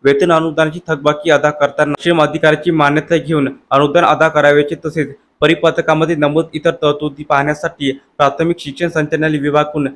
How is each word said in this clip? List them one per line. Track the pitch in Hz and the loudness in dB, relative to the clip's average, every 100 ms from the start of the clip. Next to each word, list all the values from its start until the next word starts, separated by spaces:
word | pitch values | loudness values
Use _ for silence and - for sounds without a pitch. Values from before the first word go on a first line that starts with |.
वेतन | 135 143 175 | 2 2 2
अनुदानाची | 165 165 151 156 165 - | 2 0 -2 -2 -4 -6
थकबाकी | 156 147 147 170 | -2 0 -2 0
अदा | 147 147 | 2 2
करताना | 147 143 - 147 147 | 0 -2 0 -2 -2
श्रम | 170 170 | 0 2
अधिकाऱ्याची | 147 151 160 156 175 | 0 2 0 2 0
मान्यता | 160 143 151 151 170 | 2 2 0 0 -2
घेऊन | 143 160 135 139 _ | 0 -2 -2 -6 _
अनुदान | 139 143 170 | 2 2 2
अदा | 180 151 160 | 2 2 2
करावयाचे, | 151 147 147 147 - 156 | 4 4 4 0 -4 -8
तसेच | 156 135 - _ _ | -6 -6 -10 _ _
परिपत्रकामध्ये | 151 156 165 156 160 160 160 160 | 0 2 0 0 0 0 0 0
नमूद | 147 151 160 | 0 0 -2
इतर | 151 165 | -2 -4
तरतुदी | - 151 147 151 139 | 0 -2 0 -6 -8
पाहण्यासाठी | 147 143 147 151 165 - 139 92 _ - | -2 0 0 -4 -6 -4 -6 -6 _ 0
प्राथमिक | 143 - 165 170 | 0 2 -2 -2
शिक्षण | 147 135 175 | -8 -6 -4
संचालनालय | 165 151 156 156 151 | -2 -2 -2 -2 -2
विभागाकडून | 143 147 151 151 135 | 0 0 0 -4 -6